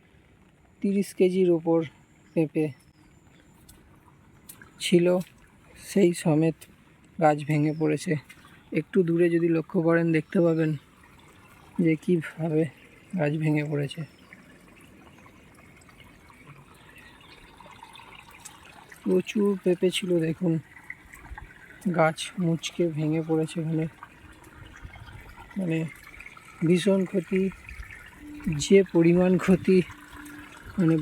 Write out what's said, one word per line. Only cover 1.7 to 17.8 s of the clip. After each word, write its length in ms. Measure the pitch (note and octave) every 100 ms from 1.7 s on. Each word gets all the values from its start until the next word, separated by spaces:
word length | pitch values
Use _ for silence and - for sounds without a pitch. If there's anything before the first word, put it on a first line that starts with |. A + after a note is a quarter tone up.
| E3 D3+ - _ _ _
পেঁপে 340 | E3+ D3+ D#3+ D3+ - _ _ _ _ - - _ _ - - - - _ _ _ _ - - - -
ছিল, 260 | - F3 F3 F3+ - - - _ - - -
সেই 200 | G3 F3 E3+
সমেত 360 | E3+ D3+ D#3+ - - - _ _ _ -
গাছ 200 | D#3 D3+ C#3+
ভেঙে 240 | D3+ D3+ D#3
পড়েছে। 320 | D#3 D3 F#3 D3+ - - - - -
একটু 260 | E3 - F#3+
দূরে 240 | E3+ E3+ F3
যদি 180 | E3 E3+
লক্ষ্য 300 | D#3+ - F#3+
করেন, 240 | D#3+ E3 E3+
দেখতে 260 | D#3+ - F#3+
পাবেন 300 | E3+ D#3+ D#3 D3 - _ - - - - - - - -
যে 140 | E3 D#3
কীভাবে 680 | - F3 - - D#3+ D#3 D#3 - - - - F#3
গাছ 140 | D3 D#3
ভেঙে 220 | D#3 D3+ D3
পড়েছে। 300 | D3 C#3+ - D3 _ - - - - - - - - - - - - - - - - - - - - - - - - - - - - - - - - - - - -